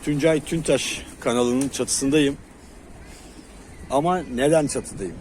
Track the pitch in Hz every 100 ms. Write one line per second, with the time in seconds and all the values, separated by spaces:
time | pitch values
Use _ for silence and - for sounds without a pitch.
0 | - 147 156 156 - 165 156 135 - -
1 | - - 131 120 123 123 139 - 127 -
2 | 139 151 139 147 - - - - - -
3 | - - - - - - - - - 135
4 | 160 180 139 123 139 160 147 127 - -
5 | 95 82